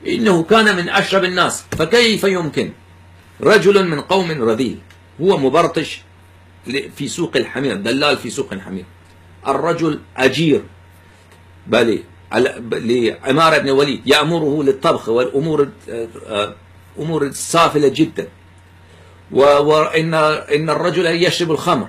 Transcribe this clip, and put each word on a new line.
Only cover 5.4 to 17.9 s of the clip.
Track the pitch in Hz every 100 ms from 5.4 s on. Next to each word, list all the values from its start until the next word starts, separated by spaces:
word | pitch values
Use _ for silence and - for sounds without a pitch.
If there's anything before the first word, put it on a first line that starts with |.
| 131 156 165 165 143 - - - - - - - -
ل-، | - -
في | - 139
سوق | - 170 135
الحمير، | 110 123 135
دلال | 98 110 135 147 123
في | 120
سوق | 139 113
الحمير، | 98 92 95 90 - - - - - 139
الرجل | 135 165 156 160 147 - -
أجير | 131 123 165 117 - - - - - _ _ - - - -
بل | 117 117 95 - - -
على، | 113 131 -
ب-، | 117
لعمار | - 113 123 113 - 135 143 160 151
بن | 139
وليد | 135 147 113
يأمره | 120 147 147 170 151 156
للطبخ | 135 135 165 127 110
والأمور، | 117 127 139 160 151 135 98 -
آه، | 117 117 -
آه، | - 101 104 - - - - -
أمور | 156 156 143
سافلة | - - 165 156 147
جدًا، | 139